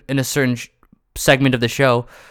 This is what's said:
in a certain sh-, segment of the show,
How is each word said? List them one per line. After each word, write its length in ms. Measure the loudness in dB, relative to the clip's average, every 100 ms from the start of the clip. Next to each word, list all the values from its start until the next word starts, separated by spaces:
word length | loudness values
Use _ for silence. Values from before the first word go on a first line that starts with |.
| -6
in 120 | -4
a 40 |
certain 320 | -4 -2 -2 -4
sh-, 120 | -10 _ _ _ _ -4
segment 400 | 2 2 2 0
of 60 |
the 60 | -2
show, 380 | 0 2 2 -2 -14 -20